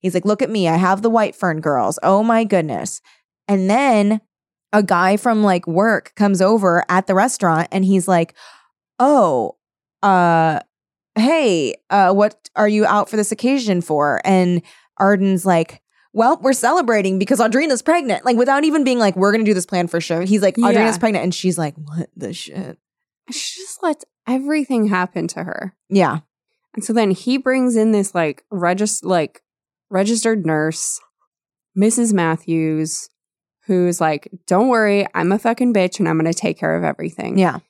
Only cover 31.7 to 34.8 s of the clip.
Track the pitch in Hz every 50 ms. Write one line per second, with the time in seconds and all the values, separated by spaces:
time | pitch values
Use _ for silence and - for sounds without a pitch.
31.7 | _ 190 196 220 226 240 240 226 208 190 170 165 160 165 - - 165 165 160 160
32.7 | 156 156 156 160 - - - - _ _ _ _ _ _ _ _ _ _ _ -
33.7 | 185 180 180 175 175 - 170 156 151 147 - - - 180 _ - 240 240 240 262
34.7 | 247 226